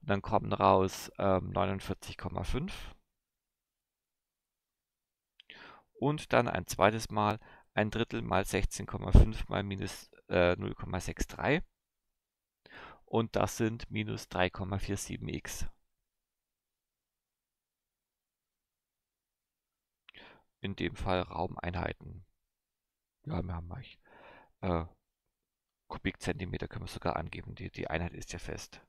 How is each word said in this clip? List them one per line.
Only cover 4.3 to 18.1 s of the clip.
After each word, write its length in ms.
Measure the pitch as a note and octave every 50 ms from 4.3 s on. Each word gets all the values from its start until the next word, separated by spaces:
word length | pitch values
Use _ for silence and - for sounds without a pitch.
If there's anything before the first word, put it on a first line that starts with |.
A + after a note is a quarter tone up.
| _ _ _ _ _ _ _ _ _ _ _ _ _ _ _ _ _ _ _ _ _ _ - _ - - - - - - _ _ _
Und 400 | - - C#3 D3+ D#3 - - -
dann 140 | B2 A#2+
ein 180 | - E2 - -
zweites 440 | - - - F2+ G2+ A2 A2+ - -
Mal 300 | G#2 G#2+ G#2 G#2 G#2+ A2 - - - - - _ _
ein 180 | - G#2+ G#2+
Drittel 300 | - A2 A#2 - - A#2
mal 240 | A#2 A2+ G2 F#2 G2
sechzehn 400 | - - F#2+ G2+ - - - G2
Komma 260 | - - G2 G2+ G2
fünf 360 | G2 - - A2 A2 - -
mal 160 | - G2 G2 G2+
minus, 460 | G2+ G2 F#2+ G2 F#2+ - - - _ - - _ -
äh, 260 | F#2+ F2+ F2 F2 F2+
null 180 | F#2+ G2 G2+ G#2
Komma 240 | - - - F#2 F#2
sechs 280 | - - - - -
drei. 360 | - - - - G2+ C#3 F3 - - _ _ _ _ _ _ _ _ _ _ _ _ _ _ _ _ _ _ _ - - - - - - - -
Und 300 | - - A2+ A2+ A2 -
das 220 | G2+ G2 - -
sind 320 | - B2+ A2 A2+ A#2 - -
minus 360 | - G#2+ G#2+ G#2+ G#2+ G#2 -
drei 220 | _ - F2+ F#2 F#2
Komma 300 | - - G2 F#2 G2+ G2
vier 180 | - - G2+
sieben 320 | G2 - - F#2 - - D#2
x. 380 | D#2 D#2 - - - - - - - _ _ _ _ _ _ _ _ _ _ _ _ _ _ _ _ _ _ _ _ _ _ _ _ _ _ _ _ _ _ _ _ _ _ _ _ _ _ _ _ _ _ _ _ _ _ _